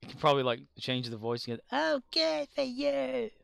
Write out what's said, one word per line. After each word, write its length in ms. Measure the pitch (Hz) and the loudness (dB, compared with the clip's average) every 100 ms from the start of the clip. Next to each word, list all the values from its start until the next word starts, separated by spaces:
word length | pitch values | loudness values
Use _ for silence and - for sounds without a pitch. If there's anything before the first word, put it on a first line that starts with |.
You 80 | - | -14
could 120 | - | 0
probably, 220 | 156 139 | 4 6
like, 180 | 127 120 139 - | 4 0 -4 -12
change 280 | - 127 120 | -2 -2 -2
the 80 | 113 | -4
voice 280 | 110 120 - | -2 -2 -2
and 120 | 117 | -6
go, 40 | - | -4
Oh, 300 | 254 320 294 - | 0 2 0 -2
good 380 | - 320 311 285 | 0 0 0 -4
for 80 | - | -2
you. 680 | 269 247 285 277 269 - 110 - | -2 0 0 0 0 -2 -4 -6